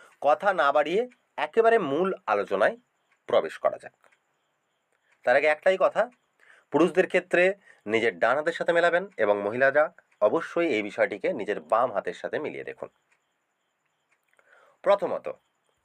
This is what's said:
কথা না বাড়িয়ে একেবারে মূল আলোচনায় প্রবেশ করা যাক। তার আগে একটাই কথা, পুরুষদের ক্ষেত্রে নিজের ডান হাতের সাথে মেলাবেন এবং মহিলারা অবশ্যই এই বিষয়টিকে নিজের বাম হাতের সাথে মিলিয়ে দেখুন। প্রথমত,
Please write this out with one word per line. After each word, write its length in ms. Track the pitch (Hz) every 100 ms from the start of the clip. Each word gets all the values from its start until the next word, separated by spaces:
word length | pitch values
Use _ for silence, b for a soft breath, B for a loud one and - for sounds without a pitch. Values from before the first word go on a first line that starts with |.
| b b
কথা 280 | 139 151 196 185
না 60 | 143 147
বাড়িয়ে 260 | 147 185 247 _ _ - 147
একেবারে 320 | - 226 226 156
মূল 200 | 143 190 - -
আলোচনায় 440 | 104 95 95 123 233 _ _ _ _ -
প্রবেশ 260 | - 160 -
করা 140 | - -
যাক। 120 | - _ _ _ _ _ _ _ _ _ _ _ _ _ -
তার 100 | 131
আগে 100 | 151
একটাই 260 | 151 190 190
কথা, 180 | 160 165 240 _ _ _ b b b
পুরুষদের 340 | 143 175 185 175
ক্ষেত্রে 320 | 185 180 175 180 190 b b 104
নিজের 280 | 113 113 90
ডান 140 | 113 135
হাতের 180 | 151 165
সাথে 120 | 175 170
মেলাবেন 260 | 170 170 202 -
এবং 120 | 104 104 101
মহিলারা 400 | 120 135 139 160 _ _ - 107
অবশ্যই 420 | 147 160 - 170 110
এই 80 | 104
বিষয়টিকে 380 | 95 104 101 165 156
নিজের 200 | 104 98 -
বাম 180 | 110 127 101
হাতের 220 | 90 87
সাথে 160 | 87 117
মিলিয়ে 240 | 131 67 65
দেখুন। 200 | 65 - _ _ _ _ _ _ _ _ _ _ _ _ _ _ _ b b b b
প্রথমত, 440 | - 202 170 92 - - _ _ _ _